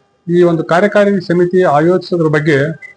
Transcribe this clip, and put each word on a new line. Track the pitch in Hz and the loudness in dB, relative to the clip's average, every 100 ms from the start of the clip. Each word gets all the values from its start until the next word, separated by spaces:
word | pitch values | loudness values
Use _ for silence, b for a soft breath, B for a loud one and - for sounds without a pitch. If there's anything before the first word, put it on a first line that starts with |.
| _ _ - | _ _ -4
ಈ | 175 | 2
ಒಂದು | 175 165 | 2 0
ಕಾರ್ಯಕಾರಿ | 160 165 202 208 202 202 | -2 0 0 2 0 0
ಸಮಿತಿ | 175 175 175 185 | -2 0 0 2
ಆಯೋಜಿಸೋದ್ರ | 180 143 165 180 175 175 160 | 2 2 2 0 -2 -2 0
ಬಗ್ಗೆ | 156 156 139 151 151 - | 0 0 0 -2 -6 -16